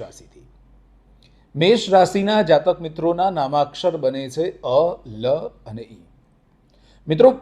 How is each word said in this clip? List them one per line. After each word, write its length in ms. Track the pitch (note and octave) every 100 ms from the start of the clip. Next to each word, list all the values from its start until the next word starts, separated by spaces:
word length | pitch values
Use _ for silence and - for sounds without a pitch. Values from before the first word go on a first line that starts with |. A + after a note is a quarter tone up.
| G2
રાશિથી. 420 | - - - - _ _ _ _ _ _ _ _ _ _ C#3
મેષ 340 | F3+ A#3 -
રાશિના 500 | F#3+ F3+ G3+ G3+ G#3+ E3
જાતક 340 | D3 F3+ F3 D#3+
મિત્રોના 460 | D#3+ E3 E3+ F#3+ E3
નામાક્ષર 520 | C3+ D3 C#3+ - F3+ E3
બને 280 | C3 C3+ C3+
છે 160 | D3 F3+ - B2+ C3
અ, 20 | E3+ F#3 B2+ G#2+
લ 40 | B2 D#3 - - A2+
અને 180 | A2
ઈ. 200 | A2+ A2 _ _ _ _ _ _ _ _ _ _ D#3
મિત્રો, 220 | D#3+ B3+ C4